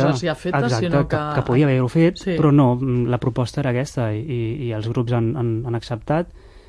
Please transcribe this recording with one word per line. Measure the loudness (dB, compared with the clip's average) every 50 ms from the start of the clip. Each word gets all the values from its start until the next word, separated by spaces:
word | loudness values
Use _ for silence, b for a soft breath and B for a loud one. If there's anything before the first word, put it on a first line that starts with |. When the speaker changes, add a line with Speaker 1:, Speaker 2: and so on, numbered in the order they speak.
| 2
Speaker 1:
coses | 2 0 0
ja | -2 -2 -4
fetes, | -4 -4 -2 0 0
Speaker 2:
exacte, | 2 2 0 0 0
Speaker 1:
sinó | 2 2 0 0
Speaker 2:
que, | 0 -2
Speaker 1:
que | -4 -2 -2 -2
Speaker 2:
que | -2
podia | 0 2 2 4 4
haver-ho | 4 4 2 0 2
fet, | 2 4 4 2 2 0
Speaker 1:
Sí. | -4 -4 0
Speaker 2:
però | 2 4 6
no, | 6 6 6 6 4
mm, | 2 0 0 0 0 0 0
la | 0 0
proposta | -2 -2 -2 -2 -2 -2 -2 -4
era | -2 -2
aquesta, | 0 -2 -2 -4 -4 -4 -2 -2 -2
i, | -4
i, | -6 -6 -4 -4 -4 -4 -6 -6 -6
i | -6
els | -4 -4 -4 -4
grups | -2 -2 -2 0
han, | 0 0 0 0 0
han, | -2 -2 -2 -2 -2 -4
han | -4 -6
acceptat, | -6 -6 -6 -8 -6 -4 -2 -2 -2 -2 -4 b b b b b b b